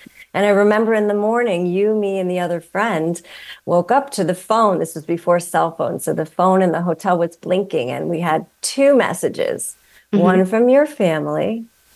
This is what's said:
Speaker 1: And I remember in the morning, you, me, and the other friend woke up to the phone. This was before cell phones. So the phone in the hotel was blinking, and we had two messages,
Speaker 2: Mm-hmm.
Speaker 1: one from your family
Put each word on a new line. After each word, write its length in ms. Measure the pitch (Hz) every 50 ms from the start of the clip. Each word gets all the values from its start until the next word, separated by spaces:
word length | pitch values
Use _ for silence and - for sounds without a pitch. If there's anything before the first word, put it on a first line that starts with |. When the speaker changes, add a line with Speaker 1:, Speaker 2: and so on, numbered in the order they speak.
| - - _ - - _
Speaker 1:
And 140 | - - 202
I 40 | 208
remember 440 | 202 196 202 208 208 214 226 220 226
in 140 | 214 208 208
the 60 | 208
morning, 520 | 208 208 214 226 240 240 226 185 175 180
you, 300 | 180 175 190 202 214 214
me, 220 | 214 202 196 196 190
and 100 | 185 180
the 80 | 180 180
other 220 | 175 165 175 165
friend 600 | - _ - 185 214 233 190 156 160 170 175 - - - - - - - - - -
woke 240 | - 165 175 175 -
up 200 | 240 277 277 277
to 120 | - 208
the 140 | 185 156 180
phone. 420 | 180 - - 220 226 226 208 185 160
This 160 | 165 160 -
was 100 | 160 151
before 360 | - 170 170 - 175 175 175
cell 320 | 170 - - 165 165 165
phones. 320 | 165 - - - - - -
So 80 | 160 156
the 100 | 160 160
phone 360 | 156 - - 180 185 190 190
in 80 | 190 180
the 120 | 160 165
hotel 360 | 175 180 160 - - 196 180 170
was 180 | 170 165 -
blinking, 540 | - - - 180 190 202 190 - 156 117 127
and 180 | 131 131 156 160
we 120 | 170 160
had 260 | 175 165 156 160 175 _ _ _
two 320 | - - - - 277 277 285
messages, 800 | 247 180 - 180 - - 135 - - - - - - - - - _ _ _ _ - _ -
Speaker 2:
Mm-hmm. 100 | - 202
Speaker 1:
one 240 | 185 185 185 185 190
from 220 | 185 226 226 240 247
your 180 | 262 277 294
family 760 | 294 294 - 208 170 160 156 147 147 151 151 156 196 226 233 226 233 _ _ _ _ _